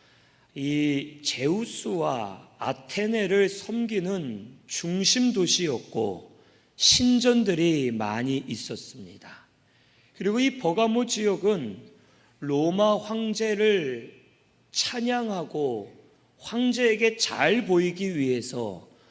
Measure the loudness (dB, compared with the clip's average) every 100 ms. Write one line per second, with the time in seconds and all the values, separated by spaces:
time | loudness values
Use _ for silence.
0 | _ _ _ _ _ -6 -2 0 2 0
1 | -4 -8 -6 -2 0 0 -2 -6 -4 -2
2 | -2 -2 -6 -10 -18 -8 -6 -6 -6 -4
3 | -2 0 2 4 2 0 -6 -4 -2 -2
4 | -2 -4 -4 -8 -12 -20 -10 -8 -4 0
5 | 2 2 2 2 0 2 0 -4 -4 -4
6 | -2 -4 -14 -20 _ _ _ 0 2 4
7 | 4 4 4 4 2 2 2 2 0 -2
8 | -2 -2 -2 -2 -4 -8 -8 -10 -12 -16
9 | -18 -18 -20 -20 _ _ _ _ _ _
10 | _ -4 0 2 2 2 -2 2 2 2
11 | 0 0 0 2 0 0 -4 -10 -16 -20
12 | _ _ _ -12 -2 0 2 2 2 2
13 | -2 -4 -4 -2 -2 2 2 2 0 -6
14 | -10 -20 _ _ _ _ _ -4 -4 -2
15 | -2 -2 -2 -4 -6 -2 -2 -2 -8 -18
16 | -20 _ _ _ -8 0 0 2 2 4
17 | 2 0 -4 2 4 4 4 4 2 0
18 | -4 0 0 0 -2 -6 -6 -8 -16 _
19 | _